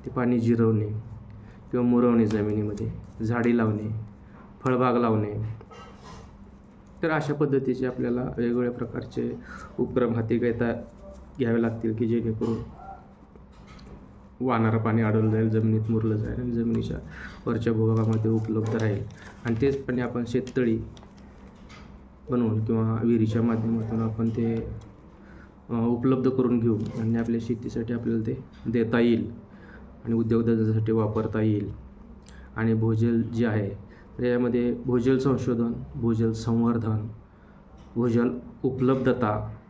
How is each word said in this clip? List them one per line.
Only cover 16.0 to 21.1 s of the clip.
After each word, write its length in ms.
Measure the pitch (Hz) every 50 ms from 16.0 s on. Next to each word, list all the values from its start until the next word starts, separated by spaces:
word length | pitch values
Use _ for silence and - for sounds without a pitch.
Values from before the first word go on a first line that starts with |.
| 110 110 107
जाईल 260 | 107 110 120 117 123
आणि 100 | 123 123
जमिनीच्या 460 | 117 117 113 117 113 113 110 - - - - - - - - - - - -
वरच्या 260 | 117 117 110 110 120 110
भूभागामध्ये 580 | 110 113 110 110 113 110 110 110 110 110 113
उपलब्ध 440 | 113 110 107 113 110 110 107 110 113
राहील. 280 | 107 113 107 98 98 - - - - - - - - -
आणि 100 | 120 113 113
तेच 240 | 139 139 135 135 -
पाणी 160 | - 127 123
आपण 220 | 123 117 - 123 120
शेततळी 520 | 113 123 127 127 - - 131 123 117 110 113 110 - - - - -